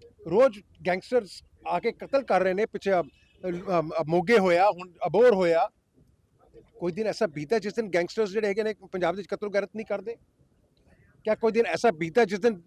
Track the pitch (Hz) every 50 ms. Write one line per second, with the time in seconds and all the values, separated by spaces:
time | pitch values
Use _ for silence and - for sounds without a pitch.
0 | - - _ _ - - 165 220 262 269 202 208 - _ _ _ 156 185 180 185
1 | - - 247 247 202 170 - - - _ _ _ - 160 170 175 190 233 - -
2 | 196 160 - 277 233 - 202 185 185 190 185 196 220 - - 196 - 196 190 175
3 | 160 - - _ _ _ _ _ - 185 175 175 196 196 180 170 151 156 156 165
4 | 151 147 170 180 175 180 240 214 190 185 170 170 190 208 170 175 180 180 - -
5 | - 170 147 202 247 247 208 190 180 170 165 165 190 214 - _ _ _ _ _
6 | _ _ _ _ _ _ _ _ _ _ _ - - _ _ - 170 180 160 202
7 | 220 202 160 - 226 180 139 147 147 143 226 226 180 208 175 233 220 190 165 170
8 | 175 170 - 220 220 190 185 220 208 202 196 214 214 220 208 - 196 170 - 185
9 | 175 170 180 202 180 - 202 - 208 208 190 202 202 - - 214 214 - 208 196
10 | 190 226 233 - _ _ _ _ _ _ _ _ _ _ _ _ _ _ _ _
11 | _ _ _ _ _ 214 214 - 226 226 202 226 226 180 165 - - 233 170 151
12 | 170 165 160 240 233 185 214 185 208 240 214 170 -